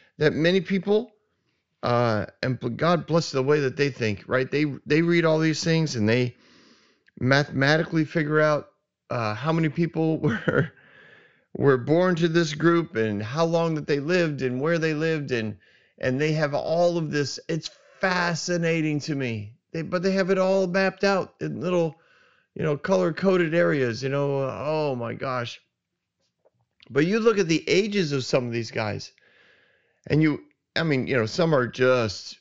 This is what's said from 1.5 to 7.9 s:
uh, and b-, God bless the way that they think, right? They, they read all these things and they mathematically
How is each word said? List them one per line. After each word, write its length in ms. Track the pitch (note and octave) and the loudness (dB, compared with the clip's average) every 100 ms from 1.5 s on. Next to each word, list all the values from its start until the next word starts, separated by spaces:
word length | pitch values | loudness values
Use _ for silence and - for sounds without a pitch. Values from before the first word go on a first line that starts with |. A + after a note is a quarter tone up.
| _ _ _ | _ _ _
uh, 440 | - A#2+ A#2+ G#2+ - - | 0 2 2 0 -2 -6
and 200 | C3 B2 | -4 -4
b-, 80 | B2 | -4
God 360 | A2+ D#3+ F3 | -2 0 0
bless 280 | G3 E3 - | 0 -2 0
the 100 | C#3 | 0
way 160 | C3 D3+ | 2 2
that 180 | C3+ - | 2 0
they 140 | C#3+ | -2
think, 320 | B2 A2+ G2+ - | 0 -2 -4 -2
right? 200 | B2+ C3 | -2 0
They, 180 | C#3+ D3+ B2+ - | -2 -2 -4 0
they 160 | D3+ | 2
read 220 | E3+ E3+ | 4 2
all 160 | E3 D#3 | 2 2
these 240 | D#3+ D3+ | 2 0
things 320 | E3+ D#3+ D#3 B2 | 0 2 0 0
and 120 | G#2 | 2
they 280 | B2 B2 - _ _ _ _ _ _ _ - | 2 2 -4 _ _ _ _ _ _ _ -4
mathematically 880 | B2 C#3 C#3+ C3 C#3 D#3 D#3+ | 2 2 2 0 2 2 0